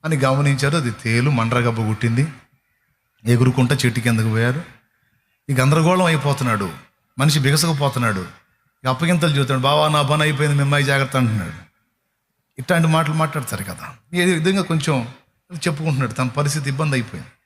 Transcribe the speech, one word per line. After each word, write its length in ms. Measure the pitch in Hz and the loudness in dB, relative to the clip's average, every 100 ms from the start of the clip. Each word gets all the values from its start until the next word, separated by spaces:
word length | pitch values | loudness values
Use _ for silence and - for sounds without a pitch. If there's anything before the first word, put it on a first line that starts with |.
| 160 | -2
అని 120 | 151 | 0
గమనించారు. 580 | 135 139 143 135 143 165 | 2 2 2 2 0 0
అది 160 | 123 | -2
తేలు 400 | 107 113 117 131 | -4 -2 0 2
మండ్రగబ్బ 480 | 127 113 120 120 113 | 0 0 0 0 0
గుట్టింది. 480 | 110 110 120 117 156 143 _ _ _ _ _ _ _ _ 113 | -2 0 0 0 -2 -6 _ _ _ _ _ _ _ _ 0
ఎగురుకుంటా 500 | 120 127 127 123 135 | 4 4 2 0 2
చెట్టు 240 | 120 110 | 0 0
కిందకు 300 | 117 113 113 | 0 0 0
పోయారు. 340 | 110 117 135 175 - _ _ _ _ _ _ - | 0 0 -2 -8 -20 _ _ _ _ _ _ -4
ఈ 40 | |
గందరగోళం 520 | 131 131 156 160 185 180 | 0 2 4 4 4 2
అయిపోతున్నాడు, 680 | 156 143 135 127 110 95 80 - _ _ - | 2 0 -2 0 -2 -4 -8 -20 _ _ 0
మనిషి 200 | 147 147 | 2 2
బిగసకపోతున్నాడు. 800 | 135 147 170 147 143 127 117 95 87 - _ _ _ _ | 2 2 0 0 0 0 -2 -2 -6 -16 _ _ _ _
ఇక 40 | 127 | -4
అప్పగింతలు 480 | 127 165 175 160 143 | -2 0 2 2 0
చూస్తాడు, 240 | 131 131 | 0 0
"బావా, 300 | 135 151 151 | 2 2 2
నా 120 | 151 | 2
పని 200 | 139 151 | 0 2
అయిపోయింది, 340 | 151 143 151 143 | 0 0 0 2
మీ 60 | |
అమ్మాయి 220 | 139 143 | 2 2
జాగ్రత్త," 340 | 139 139 131 131 | 2 0 0 0
అంటున్నాడు. 340 | 120 107 85 78 - _ _ _ _ _ _ _ _ - | 0 0 -4 -10 -20 _ _ _ _ _ _ _ _ -16
ఇట్లాంటి 280 | 127 170 160 | -2 2 4
మాటలు 260 | 160 156 | 2 2
మాట్లాడతారు 500 | 156 156 151 120 101 | 0 -2 -4 -8 -8
కదా. 320 | 95 - - - _ | -10 -12 -16 -20 _
ఏదో 180 | 175 180 | 0 2
విధంగా 300 | 170 165 196 | 2 2 0
కొంచెం 520 | 180 160 143 139 117 131 _ _ _ 175 | 0 -2 0 -2 -4 -12 _ _ _ -6
చెప్పుకుంటున్నాడు, 560 | 175 147 156 131 123 | -6 -4 -2 -2 -2
తన 160 | 113 127 | -2 -4
పరిస్థితి 420 | 143 147 151 139 | -2 -2 -2 -6
ఇబ్బంది 240 | 135 156 131 | -4 -2 -2
అయిపోయింది. 360 | 117 - - _ | -4 -12 -16 _